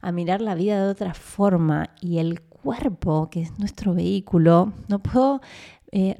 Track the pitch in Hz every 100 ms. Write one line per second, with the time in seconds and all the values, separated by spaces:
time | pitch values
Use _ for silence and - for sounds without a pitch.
0 | 190 175 175 190 220 175 196 202 196 196
1 | 190 156 - - 202 180 160 151 160 _
2 | 175 170 165 170 _ _ 277 240 277 175
3 | 185 156 160 175 165 - 202 - 202 175
4 | 170 196 - 180 165 170 196 - - 202
5 | - 254 269 277 - - - - _ 202
6 | 190 -